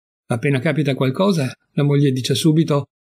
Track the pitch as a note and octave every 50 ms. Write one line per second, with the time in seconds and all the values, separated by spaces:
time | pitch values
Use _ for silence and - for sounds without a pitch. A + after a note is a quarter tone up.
0 | _ _ _ _ _ - B2 A2+ - D3 C#3+ B2+ A#2+ E3 C#3+ D3 D3 C#3+ C3+ C3+
1 | C#3 C3 B2 - F#3+ G3+ G3 D#3+ C3+ A#2+ - - _ _ _ - C#3+ C#3+ C#3+ C#3+
2 | C#3+ C#3 C3 B2+ A#2 - C#3 - - E3 D3+ D#3+ D#3+ - D3 C#3+ B2+ - _ _
3 | _ _